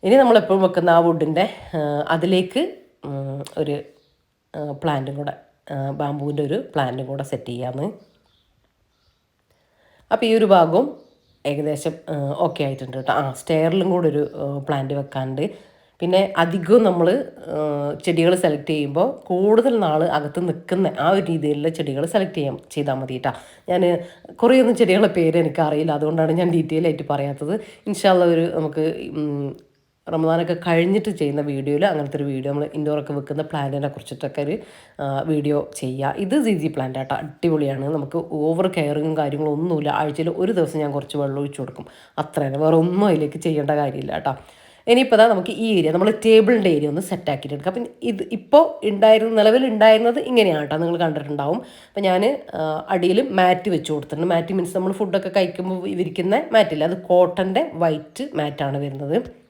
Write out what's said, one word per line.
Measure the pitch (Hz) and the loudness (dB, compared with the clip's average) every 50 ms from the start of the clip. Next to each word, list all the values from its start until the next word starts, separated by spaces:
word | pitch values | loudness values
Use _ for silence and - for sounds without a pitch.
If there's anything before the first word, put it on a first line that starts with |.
| - | 4
ഇനി | 185 220 269 269 | 6 6 6 8
നമ്മളെപ്പോഴും | 240 226 214 - - 190 196 190 | 8 6 6 6 4 2 4 4
വെക്കുന്ന | 185 185 180 170 175 170 165 | 2 2 2 4 6 6 6
ആ | 160 | 6
വുഡിൻ്റെ, | 170 165 160 156 147 160 165 190 185 - - - - - 165 | 4 4 2 0 0 0 0 0 0 -2 -12 -16 -8 -6 -4
ആ, | 151 147 147 143 151 - 165 | -2 -2 -2 -2 -2 -2 -2
അതിലേക്ക്, | 165 156 175 190 185 180 180 - 254 330 381 - - _ _ _ _ - 147 | 0 2 2 2 2 0 0 -2 -2 -4 -4 -6 -14 _ _ _ _ -14 -10
ഉം, | 143 139 135 135 135 139 139 - - - 156 | -10 -8 -8 -8 -8 -10 -12 -12 -6 -6 -4
ഒരു, | 143 143 147 - - _ _ _ _ _ _ _ _ _ _ _ _ - 156 | -4 -4 -6 -8 -14 _ _ _ _ _ _ _ _ _ _ _ _ -12 -10
ആ, | 147 147 143 143 - | -8 -8 -10 -6 -4
പ്ലാന്റും | 165 147 139 135 135 139 143 | -2 -2 -2 -4 -6 -8 -8
കൂടെ, | 147 - - - - _ _ _ _ - 147 | -8 -10 -10 -12 -16 _ _ _ _ -12 -10
ആ, | 139 135 135 139 143 | -8 -6 -6 -6 -6
ബാംബുവിൻ്റെ | 151 143 143 147 139 147 147 147 147 139 | -6 -6 -6 -6 -6 -6 -4 -4 -4 -2
ഒരു | 156 220 269 - - | -4 -6 -6 -6 -4
പ്ലാന്റും | 151 139 127 120 131 135 127 | -4 -4 -2 -4 -6 -8 -8
കൂടെ | 139 139 139 139 - | -8 -10 -8 -8 -8
സെറ്റ് | 123 - - 120 | -10 -8 -10 -10
ചെയ്യാമെന്ന്. | 120 127 127 123 131 147 196 - - - _ _ _ _ _ _ _ _ _ _ _ _ _ _ _ _ _ _ _ _ _ _ _ _ _ _ _ _ _ _ _ _ _ _ _ _ _ _ _ _ _ - | -8 -8 -8 -6 -6 -6 -8 -8 -12 -20 _ _ _ _ _ _ _ _ _ _ _ _ _ _ _ _ _ _ _ _ _ _ _ _ _ _ _ _ _ _ _ _ _ _ _ _ _ _ _ _ _ -2
അപ്പോൾ | 220 - 226 | 0 2 2
ഈ | 220 226 | 4 4
ഒരു | 214 202 196 | 6 6 6
ഭാഗവും | 185 165 165 165 190 269 294 - - - _ _ _ _ _ _ _ _ 143 | 6 6 6 4 2 2 2 -4 -12 -20 _ _ _ _ _ _ _ _ -6
ഏകദേശം, | 147 143 151 151 151 147 - 165 156 - - - 165 | -4 -4 -2 -4 -4 -4 -4 -6 -8 -8 -10 -8 -6
ആ, | 147 139 139 143 - 175 | -6 -4 -4 -2 -2 -2
ഓക്കെ | 165 170 - 147 139 | -2 -2 -2 -4 -4
ആയിട്ടുണ്ട് | 135 135 131 127 127 135 | -4 -6 -10 -10 -10 -8
കേട്ടോ. | 123 135 123 104 | -4 -2 -2 0
ആ, | 147 135 127 - - | -2 -4 -6 -10 -4
സ്റ്റെയറിലും | - 165 156 160 165 160 190 185 190 185 | -2 0 2 2 2 2 0 0 0 0
കൂടെ | 180 175 160 139 | 2 0 0 0
ഒരു, | 147 147 - - - 143 | 0 -4 -4 -6 -8 -8
ആ, | 139 143 143 139 143 | -6 -6 -8 -6 -4
പ്ലാന്റ് | 151 139 135 135 143 139 | -4 -4 -2 -4 -6 -6
വെക്കാനുണ്ട്. | 139 139 - 135 131 131 135 135 151 208 208 - - _ _ _ _ _ _ _ | -6 -6 -8 -8 -6 -6 -6 -6 -6 -6 -6 -12 -20 _ _ _ _ _ _ _
പിന്നെ | 175 175 185 190 196 190 - - 165 | -2 2 2 2 2 2 2 0 0
അധികവും | 175 165 196 165 165 208 240 226 | 0 0 -4 2 6 6 6 6
നമ്മൾ, | 202 180 170 170 170 196 277 277 - - - - - 151 | 6 4 4 4 4 2 2 -2 -6 -12 -16 -12 -8 -6
ആ, | 151 151 151 147 143 143 143 - - - | -4 -2 -2 -2 -2 -4 -4 -6 -4 -4
ചെടികൾ | 180 165 165 165 170 185 - - | -2 0 2 4 4 4 4 2
സെലക്ട് | 170 151 147 147 - 156 | 0 0 0 -4 -4 -4
ചെയ്യുമ്പോൾ | 151 147 143 139 160 185 254 277 - - | -2 -2 -2 0 0 0 0 -2 -6 -8
കൂടുതൽ | - 185 180 190 208 214 226 226 269 240 226 196 | -4 -2 0 4 4 6 6 6 4 2 2 0
നാൾ | 165 151 156 160 170 139 | 2 2 2 0 2 0
അകത്ത് | 151 147 147 - 175 175 | -2 -2 -2 -4 -4 -4
നിൽക്കുന്ന | 170 156 170 - - 180 185 190 165 - - 139 | -4 -4 -6 -4 -4 0 0 0 0 0 0 0
ആ | 160 196 | 2 2
ഒരു | 196 175 156 | 2 2 0
രീതിയിലുള്ള | 170 160 143 147 147 143 147 165 165 | -2 -2 0 -2 -2 0 -2 -4 -2
ചെടികൾ | 165 156 143 135 135 147 175 - | -2 -6 -4 -2 -4 -4 -2 0
സെലക്ട് | 214 190 180 - 165 | -2 -2 -2 -4 -4
ചെയ്യാം, | 143 139 123 - - _ - | -4 -4 -6 -8 -12 _ -6
ചെയ്താൽ | 156 143 143 135 131 | -6 -4 -2 -4 -4
മതി | 131 127 131 | -6 -8 -8
കേട്ടോ. | 127 131 139 127 - - - - - _ - | -6 -4 -6 -6 -6 -14 -20 -20 -20 _ -2
ഞാൻ | 180 180 185 175 175 170 175 - - - _ - - - | 0 2 2 2 2 0 -4 -10 -18 -20 _ -20 -6 0
കുറേയൊന്നും | - 240 262 262 254 220 240 240 | 2 4 6 6 6 4 4 2
ചെടികളുടെ | 240 185 185 196 214 202 - 180 | 4 4 4 4 4 2 2 2
പേര് | 165 160 156 175 165 | 2 2 2 2 0
എനിക്കറിയില്ല, | 156 - - 160 151 151 151 156 165 151 147 | 0 0 0 0 0 0 0 0 0 0 0
അതുകൊണ്ടാണ് | 156 151 165 160 160 160 156 170 | 0 -2 0 0 2 2 2 0
ഞാൻ | 180 175 170 | 0 2 2
ഡീറ്റെയിൽ | 170 156 160 160 156 170 170 | 0 0 0 -2 0 0 0
ആയിട്ട് | 151 147 147 - 147 | -2 -2 -4 -4 -4
പറയാത്തത്. | 143 139 143 143 139 151 147 190 226 269 - - - _ - | -4 -2 -6 -6 -6 -6 -6 -6 -6 -6 -10 -20 -14 _ -8
ഇൻഷാ | 208 - - 202 185 | -8 2 4 4 6
അള്ളാ | 180 180 175 170 | 6 6 4 4
ഒരു | 165 165 175 - | 4 2 0 -2
നമുക്ക്, | 165 156 147 143 156 156 160 - - - - - 151 | -2 -4 -4 -2 -2 -2 -2 -2 -4 -10 -10 -6 -6
ഉം, | 151 147 143 143 143 139 - - _ _ _ _ _ _ _ _ _ - 165 | -4 -4 -4 -4 -6 -8 -8 -12 _ _ _ _ _ _ _ _ _ -6 -2
റമദാനൊക്കെ | 160 160 160 160 165 170 165 175 170 170 | 0 0 2 2 0 0 -2 -4 -4 -2
കഴിഞ്ഞിട്ട് | 180 170 165 170 180 196 214 214 214 202 - | 0 2 2 2 2 0 0 0 -2 -4 -4
ചെയ്യുന്ന | 156 143 139 147 147 147 | -4 -2 -2 -2 -4 -4
വീഡിയോയിൽ | 139 135 135 139 147 147 147 202 | -4 -4 -4 -2 -2 0 0 0
അങ്ങനത്തെ | 175 151 143 139 - 147 | 0 -2 -4 -6 -6 -6
ഒരു | 143 143 | -4 -4
വീഡിയോ, | 135 131 131 143 143 | -4 -4 -4 -4 -4
നമ്മൾ | 147 151 143 - 151 | -4 -4 -6 -6 -6
ഇൻഡോറൊക്കെ | 151 151 151 147 147 - 147 143 | -4 -2 -2 -4 -4 -6 -6 -8
വെക്കുന്ന | 139 - 147 147 156 151 | -6 -6 -6 -6 -6 -6
പ്ലാന്റിനെ | - 151 143 139 135 143 139 143 139 | -6 -6 -4 -4 -4 -4 -4 -6 -8
കുറിച്ചിട്ടൊക്കെ | - - - 147 139 - 135 139 - 147 | -8 -14 -14 -12 -10 -10 -8 -6 -6 -4
ഒരു, | 147 175 226 - - - - - - _ - 147 | -4 -4 -6 -8 -14 -20 -20 -20 -20 _ -8 -6
ആ, | 139 139 139 - 160 156 | -4 -4 -4 -2 -2 -2
വീഡിയോ | 151 143 143 147 147 - - - - | 0 0 0 0 -2 -2 -4 -10 -8
ചെയ്യാം. | - 127 127 135 139 135 - - 196 | -8 -8 -6 -4 -4 -4 -2 -4 -4
ഇത് | 190 247 302 269 | 0 0 0 2
സി | 226 208 165 147 | 2 0 0 0
സി | 160 151 | -4 -4
പ്ലാന്റ് | - 131 131 131 131 135 | -4 -6 -4 -4 -6 -6
ആട്ടോ, | - 135 - - | -4 -6 -6 -6
അടിപൊളിയാണ്. | 147 - _ - 170 160 151 147 135 139 135 135 143 160 | -10 -10 _ -2 0 0 2 0 -2 -2 -4 -4 -4 -4
നമുക്ക് | 151 135 131 - 165 - - - 156 147 | -4 -6 -4 -6 -6 -6 -6 -6 -2 -2
ഓവർ | 156 165 160 151 185 185 - | -2 0 2 0 0 0 0
കെയറിങ്ങും | 156 147 147 151 151 160 156 156 | -2 0 0 -2 -2 -2 0 0
കാര്യങ്ങളും | 151 143 143 147 156 151 147 147 | -2 -2 -2 -2 -2 -2 -2 -2
ഒന്നുമില്ല. | 165 180 175 151 143 147 - - | -2 -2 -2 -2 0 -2 -2 0
ആഴ്ചയിൽ | 156 151 143 160 160 170 165 - 180 | -2 -2 -2 -4 -4 -4 -2 -2 -2
ഒരു | 190 226 180 | 0 2 0
ദിവസം | 165 143 - 156 151 | 0 0 -2 -4 -4
ഞാൻ | 147 139 | -2 -4
കുറച്ച് | 143 135 - - 147 143 | -6 -6 -6 -6 -4 -4
വെള്ളം | 139 135 139 143 | -2 -4 -4 -6
ഒഴിച്ച് | 143 143 - 135 | -6 -6 -8 -10
കൊടുക്കും, | - - - - - - - - _ _ - 151 | -10 -10 -16 -18 -18 -20 -20 -20 _ _ -8 -8
അത്ര | - - 160 143 | -4 -2 -4 -2
തന്നെ, | 135 131 139 156 | -2 -2 0 2
വേറെ | 156 160 160 160 | 4 4 4 4
ഒന്നും | 180 180 190 202 208 | 2 2 2 2 2
അതിലേക്ക് | 175 160 151 147 - 165 - | 2 2 0 -4 -6 -4 -4
ചെയ്യേണ്ട | 170 160 151 143 143 151 147 147 | -2 -2 -2 0 0 0 0 0
കാര്യമില്ല | 139 120 - - - - - | -2 -4 -6 -8 -6 -8 -6
കേട്ടോ. | - 147 131 - - - - - - - - _ _ - | -4 -4 -6 -6 -10 -20 -20 -20 -20 -20 -20 _ _ 4
ഇനിയിപ്പോൾ | 240 247 262 262 233 208 | 4 4 6 4 8 8
ദാ | 220 233 220 | 8 8 6
നമുക്ക് | 185 175 - 214 160 220 | 2 0 -4 -4 -4 -2
ഈ | 226 214 | 2 2
ഏരിയ, | 185 156 156 156 | 2 2 2 2
നമ്മൾ | 180 190 214 220 214 - | 2 2 2 0 2 4
ടേബിളിൻ്റെ | 226 220 220 220 196 247 220 196 190 165 | 6 6 8 8 6 4 4 4 2 2
ഏരിയ | 147 147 147 143 | 2 0 -2 -2
ഒന്ന് | 165 190 - | -4 -4 -6
സെറ്റാക്കിയിട്ട് | 190 180 - - 143 135 - 139 143 | -8 -6 -4 -6 -6 -6 -6 -8 -10
എടുക്കാം. | 147 147 180 190 | -6 -6 -6 -6
അപ്പം | 240 240 220 - _ - 240 | -6 -8 -8 -12 _ -6 -6
ഇത് | 220 190 190 - 233 | -4 -4 -6 -8 -8
ഇപ്പോൾ | 208 - - - 294 330 - - - - 208 | -10 -4 6 6 6 6 6 2 -4 -4 -4
ഉണ്ടായിരുന്ന, | 208 196 220 220 220 220 220 226 226 220 | 0 4 6 8 8 6 6 2 2 4
നിലവിൽ | 208 214 220 262 262 262 220 | 6 6 6 6 4 2 2
ഉണ്ടായിരുന്നത് | 214 214 220 220 220 233 233 240 285 - - | 6 8 8 8 8 6 2 0 0 -2 0
ഇങ്ങനെയാണ് | 254 240 214 190 160 151 147 | 2 4 4 4 2 0 -2
കേട്ടോ, | 143 151 156 170 | -2 -2 -2 -2
നിങ്ങൾ | 170 170 170 175 | -2 0 0 0
കണ്ടിട്ടുണ്ടാവും. | 160 151 143 135 143 151 147 143 143 170 240 254 - - - - - | -2 -2 -4 -6 -6 -6 -4 -2 -2 -2 -4 -6 -12 -20 -20 -20 -12
അപ്പം | _ 202 202 | _ -2 0
ഞാൻ, | 190 180 185 202 240 285 269 - - - 170 | 2 2 2 2 2 0 -2 -8 -10 -8 -6
ആ, | 160 156 156 156 - - 196 | -4 -4 -4 -4 -4 -2 -2
അടിയിൽ | 185 175 180 185 208 269 269 190 190 | 0 2 2 2 2 2 0 2 2
മാറ്റ് | 185 180 185 180 180 214 180 | 4 4 4 2 0 -2 -4
വെച്ച് | 156 - - 156 | -4 -2 -4 -6
കൊടുത്തിട്ടുണ്ട്. | 147 147 - - 151 170 180 175 | -6 -6 -8 -6 -4 -2 0 0
മാറ്റ് | 165 165 165 190 | 0 0 -2 -2
മീൻസ് | 190 175 170 180 190 | -4 -4 -2 -4 -2
നമ്മൾ | 185 185 196 190 | -2 -2 -2 -2
ഫുഡൊക്കെ | 220 190 175 196 190 190 185 | -4 -2 -2 -2 -2 0 0
കഴിക്കുമ്പോൾ | 202 185 180 - - 185 185 185 185 180 202 196 175 | 0 0 0 -2 -8 -6 -6 -6 -6 -6 -6 -4 -4
വിരിക്കുന്ന | 180 185 180 - 180 185 202 254 320 320 226 | -4 -4 -4 -4 -2 0 0 0 -2 2 2
മാറ്റില്ല, | 220 202 170 160 151 151 170 | 2 4 4 0 -2 -2 -2
അത് | 180 185 - - | -2 -4 -2 2
കോട്ടൻ്റെ | 180 180 180 175 175 175 185 190 190 233 320 320 - 175 170 | 4 4 4 4 2 -2 -2 0 0 -2 -2 -2 -2 -2 0
വൈറ്റ് | 165 156 151 151 - _ - 254 294 - - | 0 0 -2 -6 -12 _ -12 -12 -8 -4 -4
മാറ്റാണ് | 151 147 143 - 147 139 135 139 143 | -4 -4 -4 -4 -4 -4 -4 -4 -6
വരുന്നത് | 143 135 135 143 139 160 226 247 - - - _ _ | -6 -8 -8 -6 -2 -2 -2 -2 -4 -16 -20 _ _